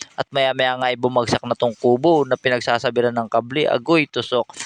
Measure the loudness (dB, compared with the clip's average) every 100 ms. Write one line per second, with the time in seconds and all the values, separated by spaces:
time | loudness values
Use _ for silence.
0 | -12 -10 -6 0 0 0 -2 0 -2 0
1 | 0 0 0 -2 -2 -2 -2 0 2 4
2 | 4 4 2 -2 0 0 0 0 0 0
3 | 0 -2 -2 -2 -2 -2 0 0 2 0
4 | 0 -4 -4 -4 -4 -10